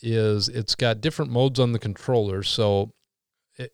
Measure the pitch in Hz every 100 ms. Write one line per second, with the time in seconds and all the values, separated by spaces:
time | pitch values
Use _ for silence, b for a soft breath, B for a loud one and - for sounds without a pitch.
0 | 117 113 110 104 101 - 104 - 120 110
1 | 151 - 143 120 135 127 123 117 107 95
2 | - 123 101 95 98 - 107 98 107 _
3 | _ _ _ _ _ - 123